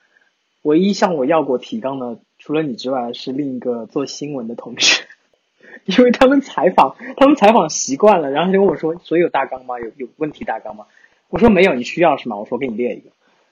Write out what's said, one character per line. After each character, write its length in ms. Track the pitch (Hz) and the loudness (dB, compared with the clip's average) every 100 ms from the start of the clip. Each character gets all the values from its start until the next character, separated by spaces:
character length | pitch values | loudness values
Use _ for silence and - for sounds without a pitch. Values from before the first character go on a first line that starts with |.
| _ _ _ _ _ _ | _ _ _ _ _ _
唯 180 | 151 156 | 0 2
一 120 | 196 | 2
向 220 | 190 196 | 2 0
我 100 | 160 | 0
要 200 | 131 165 | 0 0
过 140 | 139 123 | 0 -4
提 200 | - 113 | -4 -8
纲 200 | 127 139 | -6 -8
的， 180 | 123 110 _ _ | -8 -12 _ _
除 120 | - | -6
了 100 | 151 | -4
你 100 | 151 | -4
之 160 | 110 127 | -6 -6
外， 220 | 135 120 | -6 -6
是 180 | 123 - | -10 -8
另 240 | 131 139 | -6 -6
一 60 | 127 | -6
个 260 | 123 120 110 | -6 -6 -6
做 180 | 151 | -6
新 300 | 139 - 147 | -8 -8 -10
闻 140 | 139 113 | -10 -10
的 80 | 117 | -12
同 240 | 120 120 | -12 -4
事。 240 | - - - | 0 -2 -4
<laughs> 100 | _ _ _ _ _ - - | _ _ _ _ _ -20 -14
因 200 | - 185 | -2 4
为 60 | 247 | 4
他 160 | - 262 | 6 4
们 160 | 277 | 4
采 260 | - - 160 | -2 0 0
访， 260 | 190 135 - 254 262 | 4 2 0 -8 2
他 100 | 277 | 4
们 80 | |
采 160 | 294 202 | 6 6
访 180 | 226 156 | 4 2
习 260 | - - 269 | -4 -6 2
惯 240 | 214 185 | 4 4
了， 100 | 143 | 2
然 140 | 143 | 0
后 80 | 180 | 2
就 60 | 190 | 2
跟 80 | 196 | 2
我 100 | 147 | 2
说 220 | 160 175 | -4 -6
：“所 140 | - 160 | -2 0
以 60 | |
有 80 | 165 | 2
大 160 | 143 131 | 0 -4
纲 180 | 131 | -8
吗？ 160 | 127 123 | -10 -10
有， 100 | 113 - | -10 -12
有 120 | 117 - | -14 -8
问 120 | 151 | -8
题 140 | - | -8
大 160 | 113 110 | -8 -8
纲 160 | 110 107 | -8 -16
吗？” 100 | - _ _ _ _ | -20 _ _ _ _
我 80 | 170 | 2
说 100 | 226 | 4
：“没 120 | 185 | 6
有， 100 | 190 | 4
你 80 | 127 | 2
需 200 | 117 - | -4 0
要 160 | 170 135 | 2 2
是 100 | 127 | -4
吗？” 80 | 104 | -10
我 80 | |
说 140 | 110 120 | -8 -6
：“给 60 | 135 | -6
你 100 | 107 | -4
列 180 | 120 | -6
一 60 | 92 | -6
个。” 80 | - _ _ _ _ | -16 _ _ _ _